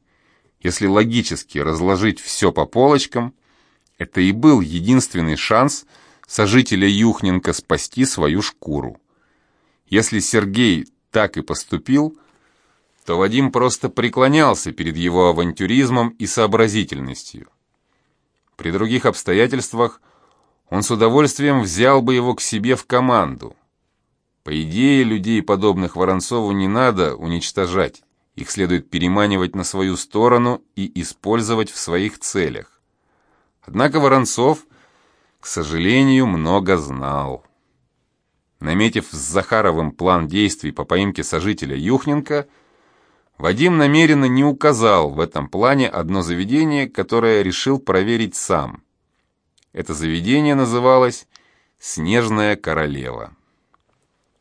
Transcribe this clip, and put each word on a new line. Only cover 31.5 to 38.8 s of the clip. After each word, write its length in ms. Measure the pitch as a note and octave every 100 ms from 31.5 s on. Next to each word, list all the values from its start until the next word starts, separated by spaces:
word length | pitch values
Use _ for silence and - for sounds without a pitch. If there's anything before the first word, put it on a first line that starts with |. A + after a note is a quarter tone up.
| A2+ G#2+
в 80 | -
своих 420 | - F2 G#2 -
целях. 640 | - G2 D#2+ G#1+ G1+ _ _ _ _ _ _ _ _ _
Однако 380 | - G#2 C#3+ D#3
Воронцов, 640 | C#3 C3+ A#2 - B2+ D3+ - _ _ _ _ _ _ _
к 40 | -
сожалению, 800 | - D2+ E2 F2 B2+ C3+ C3 B2+
много 520 | E2+ D#2+ G2 F#2+ F#2
знал. 680 | C#2+ C2 C2+ C#2 C#2 B1+ _ _ _ _ _ _ _ _ _ _ _ _
Наметив 460 | D2+ F2